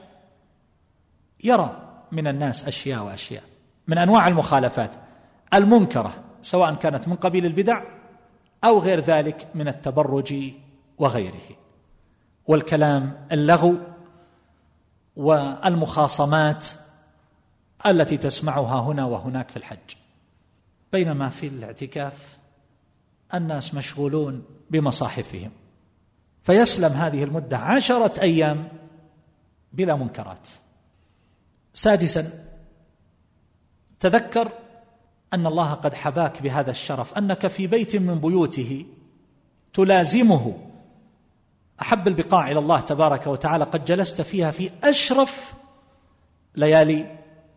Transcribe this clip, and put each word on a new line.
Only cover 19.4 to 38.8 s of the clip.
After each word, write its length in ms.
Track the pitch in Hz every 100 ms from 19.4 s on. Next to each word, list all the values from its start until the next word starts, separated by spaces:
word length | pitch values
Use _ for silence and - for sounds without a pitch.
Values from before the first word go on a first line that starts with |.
| 120
في 80 | 107
الحج. 380 | - 104 - - _ _ _ _ _ _ _ _ _
بينما 380 | 190 165 139 135
في 180 | - 147
الاعتكاف 880 | 135 110 - 135 147 139 139 - - _ _ _ _ _ _ _ _ _
الناس 400 | 180 160 147 -
مشغولون 720 | 143 131 143 143 156 143 131 - - -
بمصاحفهم، 840 | 156 143 - 120 123 - 95 101 - _ _ _ _ _ _ _ _
فيسلم 500 | - 196 233 190 165
هذه 320 | 139 165 143
المدة 340 | 143 160 123 123
عشرة 640 | 135 254 - 247 220 -
أيام 460 | 185 160 151 151 160 - - - _ _ _ _ _ _ _
بلا 220 | 135 185 143
منكرات. 540 | 120 - 95 90 - - _ _ _ _ _ _ _ _ _ _ _
سادسا، 720 | - 214 202 170 160 160 - - - - _ _ _ _ _ _ _ _ _ _ _ _ -
تذكر 520 | 185 226 233 233 226 - - - _ _ _ _ _
أن 140 | 180 165
الله 260 | 165 151
قد 200 | 147 147
حباك 480 | - 151 147 151 -
بهذا 300 | 135 139 127
الشرف، 460 | 120 - 131 117 208
أنك 300 | 196 185 196
في 200 | - 185
بيت 280 | 233 220 208
من 240 | 180 165
بيوته 640 | 156 180 156 135 120 135